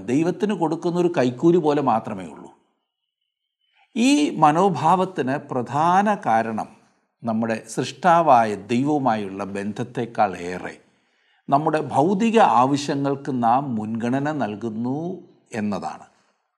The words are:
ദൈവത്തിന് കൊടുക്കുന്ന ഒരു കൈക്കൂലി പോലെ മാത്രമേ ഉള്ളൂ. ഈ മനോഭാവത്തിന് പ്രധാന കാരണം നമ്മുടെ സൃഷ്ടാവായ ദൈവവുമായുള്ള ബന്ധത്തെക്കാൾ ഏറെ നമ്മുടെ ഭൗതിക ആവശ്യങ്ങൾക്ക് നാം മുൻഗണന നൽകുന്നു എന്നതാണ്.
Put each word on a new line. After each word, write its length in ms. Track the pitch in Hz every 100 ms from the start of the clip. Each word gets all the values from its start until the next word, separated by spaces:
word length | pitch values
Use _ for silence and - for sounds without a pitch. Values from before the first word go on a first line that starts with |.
| 98
ദൈവത്തിന് 480 | 135 165 180 208
കൊടുക്കുന്ന 440 | 190 160 165 180 175
ഒരു 120 | 175
കൈക്കൂലി 480 | 160 127 123 170 175
പോലെ 220 | 151 143
മാത്രമേ 420 | 135 113 113 101 85
ഉള്ളൂ. 240 | - - _ _ _ _ _ _ _ _ _ _ _ _ _ _ -
ഈ 160 | 254 294 294 -
മനോഭാവത്തിന് 960 | 151 160 196 147 156 185 185 165 127 143
പ്രധാന 640 | - 131 113 139 170 185 208 202
കാരണം 500 | 139 113 113 110 82 - _ _ _ _
നമ്മുടെ 340 | 117 110 113 110 -
സൃഷ്ടാവായ 800 | - 123 - 185 165 160 123 113 101 101
ദൈവവുമായുള്ള 800 | 120 143 151 131 110 98 98 98
ബന്ധത്തെക്കാൾ 840 | 98 101 104 123 - 113 117 104 87
ഏറെ 320 | 87 90 85 - _ _ _ _ _ _ -
നമ്മുടെ 300 | 143 160 156 139
ഭൗതിക 500 | 135 160 196 226 214 175
ആവശ്യങ്ങൾക്ക് 800 | 117 131 143 151 143 139 139 147 131
നാം 260 | 117 127 147
മുൻഗണന 560 | 110 107 113 120 135 143
നൽകുന്നു 640 | 151 104 104 117 110 123 143 175 190 - _ _
എന്നതാണ്. 520 | 113 104 92 78 76 - _ _ _ _